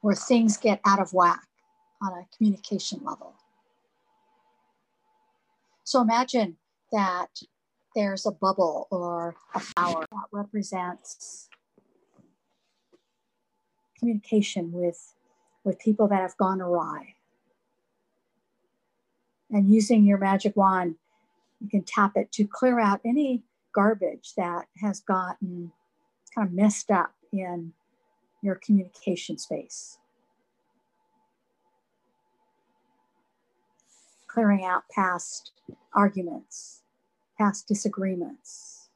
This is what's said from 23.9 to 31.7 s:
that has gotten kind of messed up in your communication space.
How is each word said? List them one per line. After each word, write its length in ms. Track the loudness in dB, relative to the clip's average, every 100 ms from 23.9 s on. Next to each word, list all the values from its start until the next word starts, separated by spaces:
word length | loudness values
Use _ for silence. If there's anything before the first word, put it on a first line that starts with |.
| 2 -2 -6 -12 -6
that 300 | -4 -4 -10 -6
has 220 | -6 -6
gotten 720 | -2 -2 -2 -6 -8 -8 -14 _ _ _ _ _ _ -4
kind 120 | -4
of 60 |
messed 380 | 2 2 2 0
up 240 | 0 0 _ _
in 400 | -8 -6 -8 -10 -16 _ _ _ _ _ _ -6
your 100 | -6
communication 760 | 2 2 2 -10 -6 -6 -6 -12
space. 580 | -8 -10 -10 -18 -18 -20 _ _ _ _ _ _ _ _ _ _ _ _ _ _ _ _ _